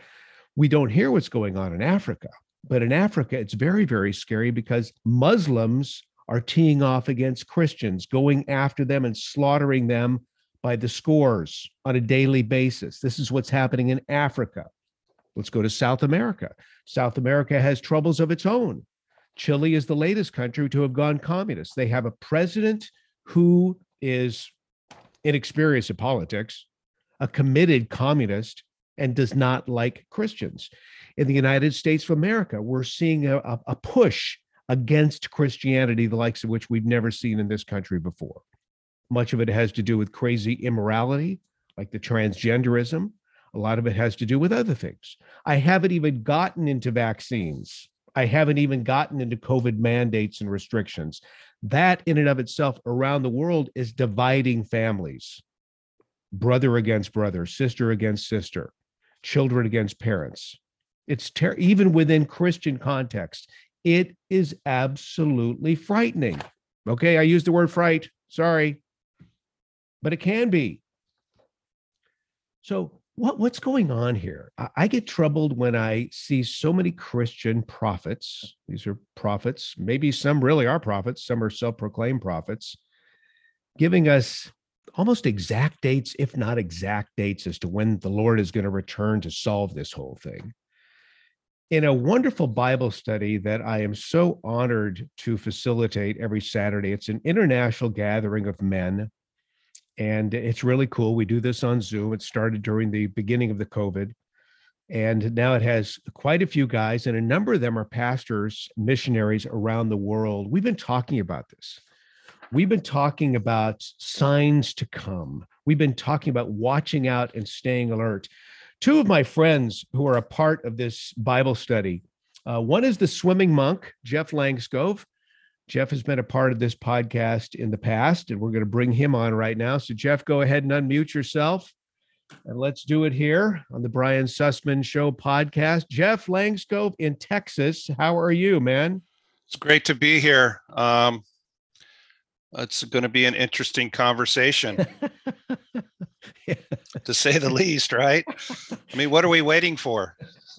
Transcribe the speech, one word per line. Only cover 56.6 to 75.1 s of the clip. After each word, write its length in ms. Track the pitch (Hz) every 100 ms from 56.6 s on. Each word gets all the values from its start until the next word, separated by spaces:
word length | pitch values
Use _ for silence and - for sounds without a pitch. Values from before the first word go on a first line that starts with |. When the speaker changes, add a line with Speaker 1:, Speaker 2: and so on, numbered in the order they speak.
| 131 117
Speaker 1:
against 360 | 110 110 101
brother, 320 | 110 104 90 87
sister 440 | - 131 - 117
against 380 | 107 110 104 -
sister, 440 | 107 87 90 - _ _ _ _ _
children 440 | - 143 135 123 113
against 340 | 113 104 -
parents. 580 | 113 98 69 - - - _ _ _ _ -
It's 240 | 143 -
ter-, 240 | - 170
even 380 | - 175 202 190
within 340 | 165 156 156 147
Christian 520 | - 175 170 156 131
context, 720 | 143 135 123 101 85 - - - _ _
it 320 | 170 170 180 - -
is 260 | 190 156 - 143
absolutely 1080 | 127 131 139 - - 156 127 117 120 156
frightening. 640 | 160 - 208 233 233 120 73 - _ _ _ 104
Okay, 300 | 120 170 160
I 40 |
use 220 | 160 170
the 80 | 156
word 180 | 170 170
fright, 380 | 175 170 160 - _ _
sorry, 540 | - 165 160 151 147 _ _ _ _ - _ _ _ _ _ _ _
but 100 | 151
it 60 | 165
can 320 | 180 220 240
be. 300 | 180 117 - _ _ _ _ _ _ _ _ _ _ _ _ _ _ _ _ _ _
So 380 | - 190 165 _ _ -
what, 220 | 233 -
what's 220 | 233 -
going 300 | 262 269 170
on 240 | 117 120
here? 360 | 107 82 71 - -
I, 100 | 113 -
I 120 | 208
get 180 | 240
troubled 500 | -